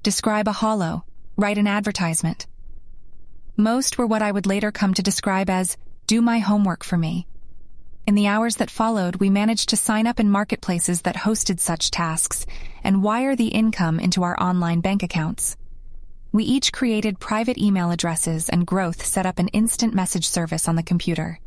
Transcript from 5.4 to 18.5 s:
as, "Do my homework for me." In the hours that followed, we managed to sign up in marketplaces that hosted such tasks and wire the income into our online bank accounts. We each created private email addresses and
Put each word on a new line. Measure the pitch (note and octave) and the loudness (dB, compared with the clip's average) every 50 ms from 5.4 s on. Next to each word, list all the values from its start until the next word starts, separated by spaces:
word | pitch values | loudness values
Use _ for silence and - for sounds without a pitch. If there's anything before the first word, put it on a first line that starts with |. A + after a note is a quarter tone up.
| G3 F#3 | 0 0
as, | F#3 F#3 F#3 F3+ - - - - - - - | 0 0 0 -2 -4 -6 -10 -14 -14 -8 -2
"Do | - G#3+ A#3 | 0 2 4
my | A#3 A#3 A#3 A#3 | 4 4 2 2
homework | G3+ G3 G#3 G#3 G3+ F#3+ E3 - - | 2 2 2 4 2 2 0 -4 -4
for | - F#3 | -2 0
me." | E3+ E3 D#3+ F3 F3 F3 - - - - - - - - - - - - - - - - | 0 0 0 -2 -4 -6 -8 -12 -10 -10 -10 -10 -12 -12 -12 -12 -12 -10 -10 -10 -4 0
In | - G3+ | 2 4
the | G3+ G3+ | 4 4
hours | G3+ G3+ G#3+ A3+ A#3 A3 | 4 2 2 0 0 0
that | - G#3+ - | -2 -4 -4
followed, | - - A3+ A3+ A3+ G#3 F3+ F3 F3+ | -2 -2 0 0 2 0 0 -2 0
we | F3+ G3 G3 | 2 2 4
managed | G3 G3+ G#3 A3 A3+ G#3 - | 4 4 4 2 2 0 0
to | - A3+ | 0 0
sign | - - - G#3+ G#3+ A3+ | 2 2 2 2 2 2
up | A#3 A#3+ - | 0 2 2
in | A3 G3+ | 4 4
marketplaces | G3+ G3+ G#3 - - - - - F3+ E3+ - - F3+ E3 | 4 2 2 0 -4 -4 0 -2 0 0 0 0 0 0
that | - F#3 E3+ F3 - | 0 -2 -2 0 0
hosted | G#3+ A3 G#3+ - - F#3 E3+ | 0 0 2 0 0 0 0
such | - - E3+ - - - | 0 -2 0 0 -2 -2
tasks | - - E3+ D#3+ D#3+ E3 - - - - - - - - - - - - | 0 0 -2 0 0 -2 -2 -2 -2 -4 -4 -4 -6 -6 -8 -8 -10 -4
and | - - F#3+ G3 F#3+ | 0 2 2 4 4
wire | G#3 G#3+ A#3+ C4 C4+ C4+ | 2 2 2 2 0 2
the | A#3+ A3+ A3 | 2 0 2
income | - A3 A3 A3 G#3 - F3 E3 D#3+ E3 | 2 2 2 2 2 2 0 2 2 2
into | - F3+ F3 F#3 F3+ | 2 2 2 2 2
our | F3 - - | 0 0 0
online | F3+ F3+ F3+ F3+ F3 E3+ E3+ E3+ | 0 2 2 2 2 2 2 2
bank | E3+ F#3+ G3 G3+ - | 2 2 0 0 0
accounts. | E3 - E3+ D#3 E3 - - - - - - - - - - - - - - - - - - - - | 0 0 -2 0 0 -2 -2 -4 -4 -4 -6 -12 -14 -14 -14 -14 -14 -14 -12 -12 -14 -14 -16 -6 0
We | - G#3+ A3 | 0 0 2
each | - B3 C4+ - - | 2 2 2 2 0
created | - - C4+ A#3+ A3 G#3+ G#3 G#3+ F#3+ - | 0 0 0 2 2 2 0 0 -2 -4
private | - - A3 G#3+ A#3 B3 B3+ | -4 -2 -2 0 0 0 0
email | - - G#3 G3 F#3 F3 E3+ | 2 2 4 4 4 2 0
addresses | F3 E3+ - E3+ D#3+ E3 - E3+ D#3+ D#3+ - | 0 0 0 0 0 0 0 0 0 -2 0
and | - | 2